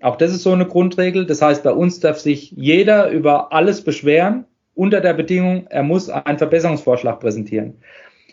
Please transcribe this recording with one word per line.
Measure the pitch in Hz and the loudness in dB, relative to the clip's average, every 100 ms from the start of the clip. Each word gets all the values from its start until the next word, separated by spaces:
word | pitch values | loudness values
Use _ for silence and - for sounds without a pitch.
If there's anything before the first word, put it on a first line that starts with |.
Auch | 127 - | -4 0
das | 170 | 0
ist | 180 | 0
so | 190 | 0
eine | 180 180 | 0 0
Grundregel. | 175 180 180 180 185 175 | 0 0 0 -2 -2 -2
Das | 147 | 0
heißt, | 151 147 | 2 2
bei | 190 | 0
uns | 143 180 - | 0 0 0
darf | 160 151 | -2 -2
sich | 151 143 - | -2 -4 -6
jeder | - 135 170 208 208 190 | -6 2 2 4 4 2
über | 156 147 143 - | 0 2 2 0
alles | 160 175 - | 0 0 0
beschweren, | - - 143 156 185 247 - _ _ | -4 -4 2 2 2 -2 -8 _ _
unter | - 190 202 | -4 0 2
der | 185 | 2
Bedingung, | 160 160 185 185 185 180 | 0 -2 -2 0 -2 -4
er | - | -4
muss | 143 180 185 | -2 -2 -4
einen | 139 143 143 | -6 -6 -2
Verbesserungsvorschlag | 156 - 170 156 - 123 123 113 | 0 0 0 -2 0 0 -2 -4
präsentieren. | 120 107 107 110 107 - - - - _ _ | -4 -6 -6 -6 -6 -12 -20 -20 -20 _ _